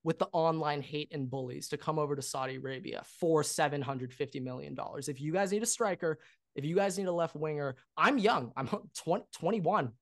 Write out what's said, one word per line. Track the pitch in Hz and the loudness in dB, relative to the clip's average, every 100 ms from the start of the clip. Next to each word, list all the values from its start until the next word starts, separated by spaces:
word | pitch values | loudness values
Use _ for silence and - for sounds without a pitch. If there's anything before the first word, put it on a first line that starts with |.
with | 165 156 | 0 0
the | - | 0
online | 170 165 160 151 147 | 4 4 4 0 -2
hate | 135 147 147 | -4 -6 -4
and | 156 127 | -6 -4
bullies, | 135 127 139 - | -4 -6 -8 -6
to | 147 | -4
come | - 156 | -2 0
over | 147 | 0
to | 143 | -2
Saudi | 131 139 131 131 | -4 -4 -4 -6
Arabia | 131 131 64 - - - | -8 -8 -8 -10 -10 -4
for | 170 160 | 4 4
seven | 147 - 151 143 | 4 2 2 2
hundred | 131 135 127 | -2 -4 -6
fifty | - 135 139 | -4 -4 -4
million | 127 127 147 | -8 -8 -8
dollars. | 143 - - 135 | -8 -6 -6 -6
If | 131 | -4
you | 151 | -2
guys | 180 196 | 0 2
need | 208 | 0
a | 226 | 0
striker, | - 220 180 170 151 - _ _ | 0 0 0 -2 -2 -8 _ _
if | - | -6
you | 143 175 | 0 2
guys | 196 180 | 2 0
need | 190 | 0
a | |
left | 170 165 | 0 0
winger, | 151 156 147 143 127 _ - | -2 -4 -2 -4 -6 _ 4
I'm | 185 277 | 6 6
young. | 208 160 120 - | 4 4 -2 -4
I'm | 135 208 - | -4 -4 -6
<laughs> | - | -8
twen-, | 160 175 - | 0 -2 -2
twenty-one. | - 165 220 160 208 131 - | -2 0 2 2 2 0 -6